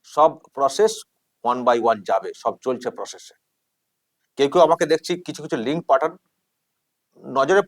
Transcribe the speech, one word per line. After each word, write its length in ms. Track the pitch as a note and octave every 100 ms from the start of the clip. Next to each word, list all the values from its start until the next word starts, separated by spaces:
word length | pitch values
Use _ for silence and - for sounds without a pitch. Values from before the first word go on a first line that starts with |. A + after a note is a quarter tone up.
সব 340 | _ - D#3+ D#3+ -
প্রসেস 500 | - C3+ - G#3+ G#3+ - _ _ _
one 200 | A#2 B2
by 160 | B2 A#2+
one 220 | A2+ A2
যাবে, 300 | F#2 F#2+ F#2 -
সব 220 | A#2 G2+
চলছে 280 | B2+ B2 B2
প্রসেসে। 440 | - G2 - - _ _ _ _ _ _ _ _ _ _ -
কেউ 120 | C#3
কেউ 140 | E3
আমাকে 240 | D#3+ E3 D3+
দেখছি 360 | D#3 - F3+
কিছু 200 | F3+ D3+
কিছু 140 | D3+ D3
লিংক 300 | A2 D#3+ -
পাঠান, 300 | C3+ D#3+ F3+ _ _ _ _ _ _ _ _ _ _
নজরে 380 | - C3 C#3 F#3+